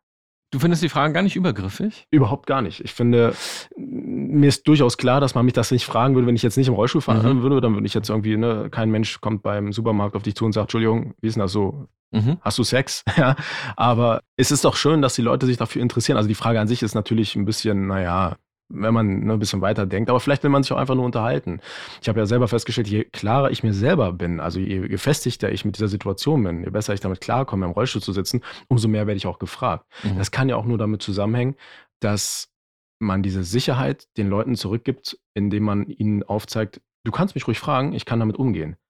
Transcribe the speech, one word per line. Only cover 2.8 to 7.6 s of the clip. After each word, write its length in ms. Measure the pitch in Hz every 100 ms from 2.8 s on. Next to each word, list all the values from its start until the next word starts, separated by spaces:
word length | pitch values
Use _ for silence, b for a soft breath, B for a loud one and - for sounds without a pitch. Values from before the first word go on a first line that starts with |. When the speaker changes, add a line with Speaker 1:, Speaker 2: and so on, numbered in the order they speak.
Speaker 2:
Ich 120 | -
finde, 400 | - 120 120 117 - B B B -
mir 720 | - - - - 139 147 143
ist 180 | - -
durchaus 300 | 151 123 -
klar, 240 | 127 131
dass 120 | 139
man 120 | 127 123
mich 80 |
das 180 | 123 113
nicht 140 | 123 -
fragen 280 | 113 127
würde, 140 | 131 123
wenn 80 | 120
ich 80 |
jetzt 140 | 120 135
nicht 100 | 131
im 60 |
Rollstuhl 260 | 104 117 160
fahren 380 | 135 113 113 131
Speaker 1:
Mhm. 40 |
Speaker 2:
würde. 200 | 123 139